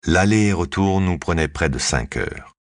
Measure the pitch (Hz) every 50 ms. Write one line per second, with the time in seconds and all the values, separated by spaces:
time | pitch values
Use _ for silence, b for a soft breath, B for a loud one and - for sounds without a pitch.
0 | _ - 82 90 95 98 107 110 107 104 98 85 87 82 - - 98 98 95 95
1 | 95 92 90 80 - - 85 82 80 76 73 - 85 78 65 64 - - - 65
2 | 57 - - - - - - - - - _ _